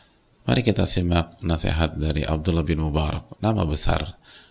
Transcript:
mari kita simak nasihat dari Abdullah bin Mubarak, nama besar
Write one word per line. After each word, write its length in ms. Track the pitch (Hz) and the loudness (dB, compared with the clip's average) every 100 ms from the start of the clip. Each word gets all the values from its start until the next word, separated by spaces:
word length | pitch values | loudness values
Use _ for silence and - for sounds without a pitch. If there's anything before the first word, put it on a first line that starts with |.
| _ _ _ _ - | _ _ _ _ 0
mari 160 | 123 | 2
kita 220 | 113 95 | 2 2
simak 560 | 90 95 87 85 80 - | 2 0 2 0 -2 -4
nasihat 540 | 85 80 - 80 - 76 | -4 -2 0 0 0 -2
dari 320 | 76 76 71 | -2 -2 -2
Abdullah 400 | 80 82 82 78 | -2 0 0 0
bin 160 | 78 | 0
Mubarak, 560 | 78 76 76 78 - - | 0 0 0 -4 -8 -4
nama 240 | 107 107 | -2 0
besar 560 | 82 76 - 85 90 - - - - | 0 0 0 0 -4 -12 -20 -20 -20